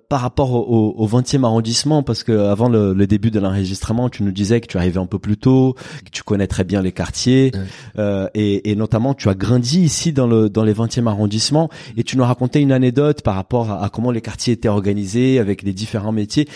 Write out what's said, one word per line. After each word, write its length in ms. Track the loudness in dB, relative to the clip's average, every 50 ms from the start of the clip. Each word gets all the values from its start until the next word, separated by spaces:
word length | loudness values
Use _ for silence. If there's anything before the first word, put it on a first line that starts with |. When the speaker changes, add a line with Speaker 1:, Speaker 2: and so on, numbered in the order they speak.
| _ _
Speaker 1:
par 120 | -4 -2
rapport 320 | -2 -2 -2 -2 0 0 0
au, 60 | 0
au, 340 | 0 2 2 2 2 2 0 0 -2
au 40 |
vingtième 380 | 2 2 2 0 2 0 2 2
arrondissement, 580 | 2 2 0 0 0 -2 -2 0 2 2 2 2
parce 180 | 0 -4 -4 -2
que 100 | 0 2
avant 360 | 2 2 2 2 2 2 2
le, 240 | 4 4 2 2 2
le 140 | 2 2
début 240 | 2 2 2 0 0
de 100 | 0 0
l'enregistrement, 680 | 0 0 0 -2 -2 -4 -4 -6 -6 -4 -2 -2 -2 -4
tu 140 | -4 -2 -4
nous 80 | -4
disais 300 | -2 -2 0 0 0 0
que 60 | -2 -4
tu 80 | -4
arrivais 220 | -2 -2 0 0 -2
un 80 | -4
peu 120 | -4 -6 -6
plus 180 | -4 -4 -4 0
tôt, 360 | 2 4 4 4 4 2 0 -4 -10 -16 -18 -18 -18
que 60 | -14 -14
tu 100 | -14 -4
connais 240 | -2 -2 0 0
très 160 | -2 -2 -4 -2
bien 180 | -2 0 0 0
les 100 | -2 -4
quartiers, 580 | -4 -8 -8 -6 -4 0 2 4 4 4 2 0
Speaker 2:
Ouais. 60 | -4 -8 -10 -12 -16 -20 -12 -6 -4
Speaker 1:
euh, 300 | -2 -2 -2 -2 -4 -4 -2
et, 360 | -2 0 0 0 0 -2 -2
et 60 | -2
notamment 380 | -2 0 0 0 0 0 0 -2
tu 140 | 0 0 0
as 60 | 0
grandi 460 | 0 0 2 2 2 2 2 2 2
ici 320 | 2 2 0 0 -2 -2 0
dans 140 | 2 2
le, 220 | 4 4 4 4 2
dans 120 | 2 2 2
les 80 | 2 2
vingtième 360 | 0 0 -2 -2 -2 -2 0
arrondissement, 600 | 0 0 0 0 0 -2 -2 0 2 0 0 0 -4 -12 -18 -10 -6
et 80 | -6 -6
tu 120 | -2 0
nous 80 | 0 2
racontais 360 | 2 0 0 -2 0 2 2
une 120 | 2 4 4
anecdote 500 | 4 2 2 2 2 2 2 0 0 -2
par 120 | -2 -2
rapport 360 | -2 -4 -2 -2 -2 -2 -2
à, 140 | -4 -4 -4
à 40 | -6
comment 220 | -4 -2 -2 -2
les 100 | -2 -2
quartiers 320 | -4 -8 -10 -6 -2 -2 -2
étaient 160 | 0 0 0
organisés 720 | 0 2 0 0 -2 -2 -4 -4 -2 0 2 2 2 2
avec 220 | 2 0 -2 -2 -4
les 100 | -6 -6
différents 400 | -4 -6 -6 -6 -6 -4 -2 -2
métiers. 360 | -2 -4 -2 -2 -2 -2 -2 -6